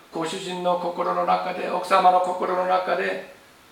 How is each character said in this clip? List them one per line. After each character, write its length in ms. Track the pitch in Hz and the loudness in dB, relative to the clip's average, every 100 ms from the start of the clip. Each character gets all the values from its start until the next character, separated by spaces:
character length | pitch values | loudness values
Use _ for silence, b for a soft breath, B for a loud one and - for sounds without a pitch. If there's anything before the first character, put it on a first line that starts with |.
| - | -12
ご 140 | 170 160 | -6 -6
主 100 | 190 | -6
人 260 | 175 180 | -8 -4
の 160 | 180 175 | 0 0
心 340 | 175 175 180 | -2 -4 -2
の 120 | 180 175 | 0 0
中 260 | 185 185 | 0 0
で、 160 | 185 180 | -6 -4
奥 180 | 180 - | -4 2
様 240 | 190 185 | 4 6
の 100 | 185 | 6
心 360 | 180 180 180 180 | 2 -2 -2 -2
の 100 | 185 | 0
中 300 | 185 185 185 | 0 0 -2
で 380 | 190 190 - - - - - | -2 -4 -10 -20 -20 -20 -20